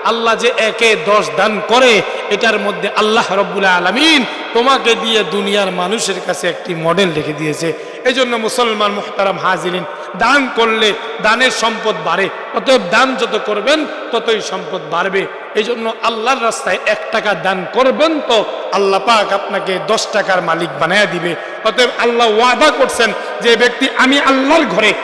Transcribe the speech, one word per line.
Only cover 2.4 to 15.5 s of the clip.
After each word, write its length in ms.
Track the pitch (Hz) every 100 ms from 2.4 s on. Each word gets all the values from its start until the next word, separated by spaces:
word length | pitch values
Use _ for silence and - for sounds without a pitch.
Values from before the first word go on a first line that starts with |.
| 233 208
মধ্যে 300 | 202 180 196 -
আল্লাহ 300 | 214 220 -
রব্বুল 320 | 190 185 190 196
আলামিন 600 | 180 180 214 311 302 226 - -
তোমাকে 420 | 226 247 262 233 220
দিয়ে 280 | 226 220 185
দুনিয়ার 400 | 202 202 202 190
মানুষের 440 | 180 180 220 214 185 185
কাছে 240 | 175 180
একটি 260 | 160 - 170
মডেল 360 | 160 170 196 151
রেখে 180 | 139
দিয়েছে। 400 | 147 156 143 160 151 - - 247
এই 80 |
জন্য 240 | 262 254 233
মুসলমান 540 | 220 - 240 214 208
মুহতারাম 480 | 202 - - 196 175
হাজিরিন, 440 | 160 185 170 180 175 - - 185
দান 320 | 226 285 262 -
করলে 380 | 226 220 214 180 - -
দানের 300 | 185 226 254
সম্পদ 440 | - 226 214 214 180 165
বাড়ে, 240 | 175 190 - -
অতএব 280 | - 185 254 180
দান 240 | 220 262 254
যত 240 | 226 208 -
করবেন 400 | 208 208 311 294 - -
ততই 300 | 233 214 220
সম্পদ 400 | - 180 151 147 -
বাড়বে। 340 | 165 190 190 165 - -